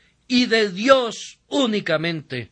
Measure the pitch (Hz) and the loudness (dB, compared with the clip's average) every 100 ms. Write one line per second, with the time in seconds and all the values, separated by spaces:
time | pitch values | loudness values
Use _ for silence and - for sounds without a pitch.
0 | _ _ - 247 240 226 208 180 233 269 | _ _ -2 0 2 2 0 0 4 4
1 | 240 196 - - _ 285 254 208 - 156 | 4 -6 -14 -20 _ -2 0 0 -2 -2
2 | 170 165 - 127 110 | -2 -6 -8 -10 -10